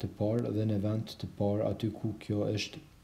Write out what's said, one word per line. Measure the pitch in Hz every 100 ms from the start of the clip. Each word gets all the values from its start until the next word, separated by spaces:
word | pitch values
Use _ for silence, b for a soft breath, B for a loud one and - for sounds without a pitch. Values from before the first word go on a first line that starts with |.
të | 101 -
parë | 107 117 117
dhe | 104 110
në | 104
vend | 104 110 117 -
të | 98 -
parë | 101 104 107
aty | 101 110 -
ku | 110 104
kjo | - 104 104
është | 104 - - - -